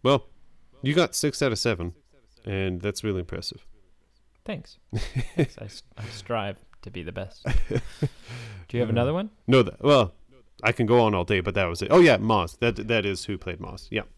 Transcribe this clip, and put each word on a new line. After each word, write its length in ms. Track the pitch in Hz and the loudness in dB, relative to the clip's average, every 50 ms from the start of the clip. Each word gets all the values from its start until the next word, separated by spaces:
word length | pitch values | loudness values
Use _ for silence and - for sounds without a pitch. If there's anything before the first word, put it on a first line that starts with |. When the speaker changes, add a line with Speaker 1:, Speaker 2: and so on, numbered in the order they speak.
Speaker 1:
Well, 240 | - 127 139 131 - - - - - - - - - _ _ - | 6 4 4 4 2 -6 -20 -20 -20 -20 -20 -20 -20 _ _ -4
you 140 | - 135 147 | -2 2 2
got 200 | 180 170 - - | 4 2 2 0
six 280 | - - 147 - - | -2 -2 -2 0 0
out 100 | 143 131 | 0 0
of 60 | 110 - | 0 0
seven, 340 | - 120 107 85 85 87 - _ _ _ _ _ _ _ _ _ - | 0 -2 0 0 -4 -8 -8 _ _ _ _ _ _ _ _ _ -10
and 340 | 110 98 95 95 92 90 87 | -6 -4 -2 -2 -2 -2 -2
that's 240 | 92 104 101 - - | -4 -6 -6 -4 -4
really 160 | 107 95 92 | -4 -4 -4
impressive. 460 | 85 - - 92 - - - - - - - _ _ _ _ _ _ _ _ _ _ _ _ _ _ | -6 -8 -10 -10 -10 -10 -12 -12 -18 -20 -20 _ _ _ _ _ _ _ _ _ _ _ _ _ _
Speaker 2:
Thanks. 320 | - 202 120 - - - _ _ | -10 -10 -10 -12 -18 -20 _ _
Speaker 1:
<laughs> 100 | _ - 113 - - - 131 - - - | _ -6 -6 -6 -4 -4 -4 -6 -2 -2
Speaker 2:
Thanks. 220 | - 147 - - - | -2 -2 -2 -4 -16
I 60 | 104 | -16
s-, 180 | 104 - - - - _ - | -16 -16 -18 -20 -20 _ -14
I 60 | 104 | -14
strive 500 | - 110 107 98 - 120 110 101 101 95 - - - - - | -12 -14 -14 -8 -6 -4 -4 -4 -6 -8 -12 -18 -20 -20 -20
to 80 | - 101 | -18 -14
be 120 | - 92 | -12 -10
the 100 | 78 85 | -10 -10
best. 320 | 87 95 95 95 - - - | -10 -10 -10 -12 -14 -10 -4
Speaker 1:
<laughs> 240 | 127 120 - - - | 2 2 2 2 2
Speaker 2:
Do 1080 | 113 120 - - - - 151 - - - - - 123 120 117 113 104 95 87 - - | 0 -4 -4 -6 -6 -4 -4 -4 -4 -12 -18 -16 -16 -14 -14 -16 -16 -18 -14 -6 -2
you 40 | 120 | -2
have 80 | 120 110 | 0 0
Speaker 1:
Uh, 40 | |
Speaker 2:
another 200 | 107 120 120 135 | 2 2 2 0
one? 160 | 156 180 202 214 _ _ _ | 0 -2 -4 -8 _ _ _
Speaker 1:
no, 160 | - 127 131 | 4 4 4
th-, 140 | 117 92 - - | 4 4 -4 0
well, 340 | - 143 147 131 110 87 - - - _ _ - _ _ _ - | 4 6 6 6 4 2 -4 -16 -20 _ _ -20 _ _ _ -4
I 100 | - 110 | -2 -2
can 140 | 117 - 117 | 0 0 2
go 140 | 104 120 123 | 4 6 6
on 120 | 113 110 104 | 6 4 2
all 100 | 90 87 | 0 0
day, 160 | - 107 92 | 0 0 0
but 140 | 82 101 87 | 0 0 0
that 120 | 98 95 | 0 -2
was 160 | 85 85 - | -2 -2 -4
it. 60 | 98 104 | 0 4
Oh, 100 | 147 185 | 6 8
yeah, 160 | 175 156 120 | 8 8 6
Maz. 420 | 95 104 113 113 98 85 78 - _ | 4 4 2 2 2 2 -2 -4 _
That, 280 | 123 120 98 - 98 110 | 0 0 0 -2 -4 -2
that 160 | 117 110 101 | 0 0 0
is 220 | 101 98 - - | -2 -4 -4 -6
who 100 | - 101 | -8 -8
played 220 | 90 - 92 87 82 | -8 -8 -10 -10 -10
Maz. 300 | 95 92 - 92 - - | -12 -14 -14 -16 -14 -8
Yeah. 120 | 107 107 101 - - | -8 -8 -8 -8 -20